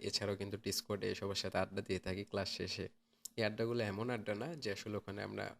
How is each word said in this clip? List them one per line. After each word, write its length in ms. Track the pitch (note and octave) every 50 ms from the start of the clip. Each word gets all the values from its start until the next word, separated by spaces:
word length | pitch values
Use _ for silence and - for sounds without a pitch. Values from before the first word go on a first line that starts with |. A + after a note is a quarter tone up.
এছাড়াও 360 | - G2+ - - G#2 G2+ G2+
কিন্তু 200 | G2+ G2+ G2+ G#2
Discord-এ 580 | G2+ - G2+ G2 - - - G#2 G2 G2+ G2+ F#2+
সবার 200 | - G2 G2 G2
সাথে 240 | - - F#2+ - F#2+
আড্ডা 240 | F#2+ - G2 G2+ G2
দিয়ে 160 | - G2 F#2
থাকি 260 | - F#2+ F#2 G2 G2+
ক্লাস 240 | - - G2+ F#2+ -
শেষে। 400 | - - F#2 F#2 - - F#2 - - _ _ _ _ _ - - -
এই 80 | - A2+
আড্ডাগুলো 400 | G#2+ G#2+ A2 A2+ A2+ A#2+ A#2+ A2+
এমন 260 | G#2 F#2+ G2+ A2+ B2
আড্ডা 240 | B2 A2+ G2+ G#2 G#2
না 220 | G2+ A#2 D#3 F3
যে 160 | D3+ B2 G#2+ G2
আসলে 240 | - - A2 G#2
ওখানে 260 | G2+ - - G2 G2+ G2+
আমরা 340 | G2+ G2+ G2+ G2+ G2+ - -